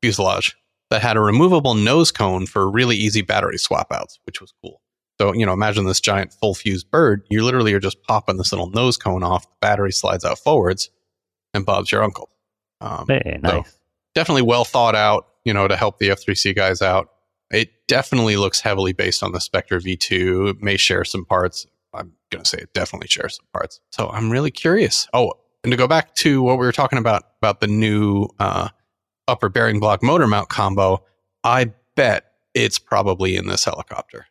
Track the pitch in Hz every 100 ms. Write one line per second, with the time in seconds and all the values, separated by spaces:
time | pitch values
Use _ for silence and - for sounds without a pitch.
0 | 117 98 95 92 - - _ _ _ 110
1 | 117 110 107 110 175 175 139 110 107 143
2 | 165 - 101 92 95 - 98 104 123 113
3 | 107 107 92 101 92 - - - - -
4 | - - - - 95 _ 87 - _ _
5 | _ _ 101 98 107 92 104 101 95 92
6 | - 98 95 _ 107 95 110 95 - 151
7 | 156 101 - 104 113 127 110 98 98 -
8 | - 110 - 95 92 98 90 104 127 117
9 | - 92 90 90 - _ 104 104 98 95
10 | 95 90 87 - - 151 90 95 - _
11 | _ _ _ _ _ 107 98 98 95 107
12 | 107 - - _ _ _ _ _ - -
13 | - - - 73 73 90 - _ _ _
14 | _ - 160 147 120 117 117 127 117 110
15 | 107 104 - _ - 101 98 95 107 -
16 | 101 98 - 95 101 98 95 92 98 92
17 | - _ _ _ _ 107 113 _ - 127
18 | 139 131 113 101 98 - 113 98 95 92
19 | 95 87 98 87 - 92 - 92 90 90
20 | - 92 90 92 101 98 101 98 - 92
21 | 92 - 85 92 90 - - _ _ 107
22 | 95 _ _ 80 - - - - 85 95
23 | 82 - - - _ - - - _ -
24 | 110 107 110 120 151 - 160 190 131 -
25 | - 120 113 - _ _ 117 123 127 160
26 | - - 160 139 127 127 123 120 139 131
27 | 117 107 - _ 110 101 107 104 110 104
28 | 104 101 98 - 98 92 85 _ _ _
29 | _ _ - 123 107 95 113 107 104 101
30 | 123 170 131 104 - - 98 98 95 95
31 | _ _ _ _ 113 127 120 104 _ -
32 | 131 101 _ _ _ - 113 - _ 101
33 | 101 92 95 92 92 95 - - - -
34 | - - -